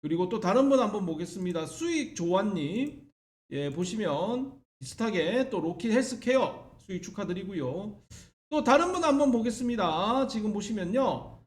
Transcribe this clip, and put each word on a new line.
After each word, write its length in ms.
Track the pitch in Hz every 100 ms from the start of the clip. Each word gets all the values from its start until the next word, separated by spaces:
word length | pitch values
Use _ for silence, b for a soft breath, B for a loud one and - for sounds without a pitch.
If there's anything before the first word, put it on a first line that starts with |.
그리고 280 | 151 165 180
또 100 | 220
다른 300 | 180 220 277
분 100 | 269
한번 280 | 220 208 180
보겠습니다. 580 | 160 170 196 180 165 156
수익 500 | - 339 320 254 -
조아님. 960 | 170 185 208 185 143 202 285 - - _ _ _ _
예, 220 | 135 143
보시면 920 | 147 180 214 190 147 190 247 269 - _ _
비슷하게 720 | 131 - 226 190 160 233 269
또 100 | 196
로킷 320 | 160 175 233
헬스케어 880 | 226 269 233 220 262 180 - - -
수익 240 | - 185
축하드리고요. 1000 | - - 180 180 196 190 127 160 208 208 B B B _ _
또 120 | 302
다른 300 | - 277 349
분 100 | 359
한번 280 | 320 277 285
보겠습니다. 960 | 233 226 220 240 240 180 160 202 262 254
지금 260 | 233 214
보시면요. 840 | 208 202 220 175 240 254 127 - -